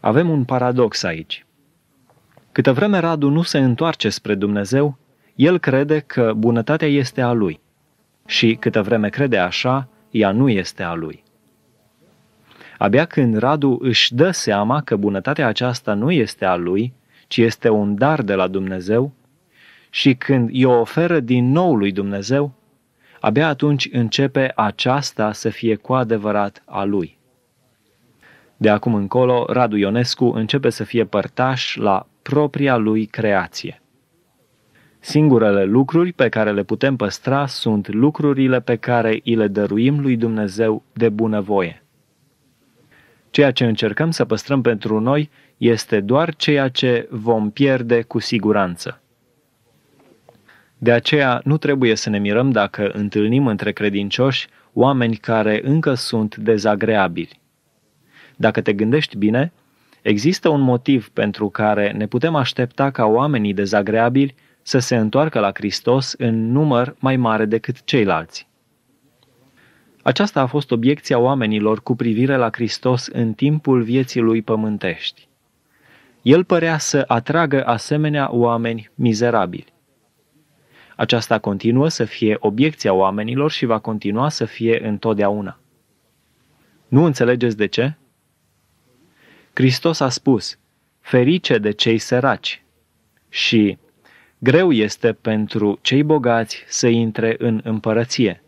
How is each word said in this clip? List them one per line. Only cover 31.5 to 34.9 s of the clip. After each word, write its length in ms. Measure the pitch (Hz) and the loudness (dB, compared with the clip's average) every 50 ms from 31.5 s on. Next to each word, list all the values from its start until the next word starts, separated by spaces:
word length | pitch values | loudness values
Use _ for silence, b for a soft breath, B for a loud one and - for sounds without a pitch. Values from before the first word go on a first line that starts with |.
| 131 127 - - - | -2 -4 -6 -8 -6
la 300 | - 110 104 98 92 - _ _ _ _ | -4 -2 0 0 -2 -2 _ _ _ _
propria 540 | - - 143 151 143 127 - 139 139 131 | -2 0 0 0 0 -2 -2 0 0 2
lui 300 | 117 110 107 110 110 110 | 2 2 0 0 0 -2
creație. 760 | 104 - - 113 107 101 95 87 - - - - - - _ _ _ _ _ _ _ _ _ _ _ _ _ _ _ _ _ b b b b b b | -4 -6 -4 -2 0 0 0 -2 -4 -10 -12 -12 -12 -14 _ _ _ _ _ _ _ _ _ _ _ _ _ _ _ _ _ b b b b b b